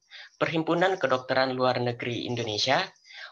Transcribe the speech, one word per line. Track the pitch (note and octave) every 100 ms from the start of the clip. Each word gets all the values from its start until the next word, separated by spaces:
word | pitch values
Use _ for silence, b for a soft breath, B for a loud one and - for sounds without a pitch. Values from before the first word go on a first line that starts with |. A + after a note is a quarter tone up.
| _ B B _
Perhimpunan | D3 D#3+ D#3+ E3+ F#3 F#3+
Kedokteran | B2+ B2+ - C3 C3 B2+
Luar | B2+ B2
Negeri | B2 A#2+ B2+ A2 G2
Indonesia, | A#2+ A2+ G#2 C3 D3+ F#3+ - B B B